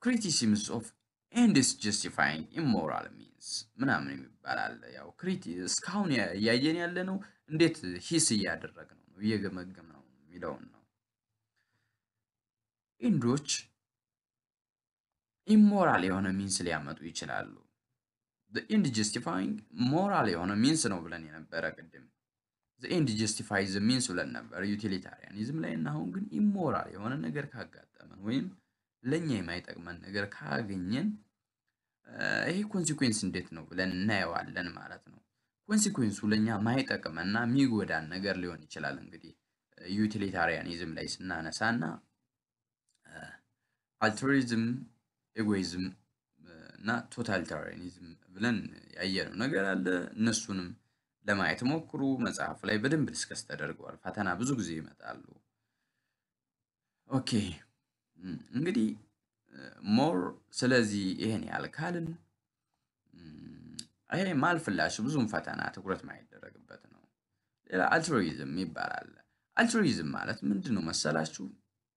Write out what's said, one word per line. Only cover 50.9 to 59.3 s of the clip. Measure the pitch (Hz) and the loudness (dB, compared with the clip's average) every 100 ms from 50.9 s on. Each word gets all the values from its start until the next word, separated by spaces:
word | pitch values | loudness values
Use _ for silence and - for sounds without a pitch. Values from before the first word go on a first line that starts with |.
| _ _ _ 104 | _ _ _ -2
ለማየት | 101 85 80 | 2 2 2
ሞክሩ። | 123 160 160 143 135 131 | 0 0 -4 -2 0 2
መጽሐፍ | 107 - 71 - | 0 -2 -6 -4
ላይ | 98 107 | 0 2
በደንብ | 127 156 139 | 2 2 2
ዲስከስ | - - - | -2 -8 -8
ተደርገዋል። | - - 76 - - - | -10 -6 -6 -8 -12 -10
ፈተና | 95 92 90 | -10 -4 -2
ብዙ | 87 127 | 0 0
ጊዜ | 131 87 | -2 -2
ይመጣሉ። | 80 76 - 57 58 - - _ _ _ _ _ _ _ _ _ _ _ _ _ _ _ _ - | -6 -8 -14 -14 -14 -16 -20 _ _ _ _ _ _ _ _ _ _ _ _ _ _ _ _ -4
ኦኬ፣ | 127 - 113 92 85 - _ _ _ _ _ | -2 0 0 0 -6 -14 _ _ _ _ _
እም፣ | 92 78 - | -10 -10 -8
እንግዲህ፣ | 120 165 123 110 - - _ _ | -4 0 2 0 -2 -12 _ _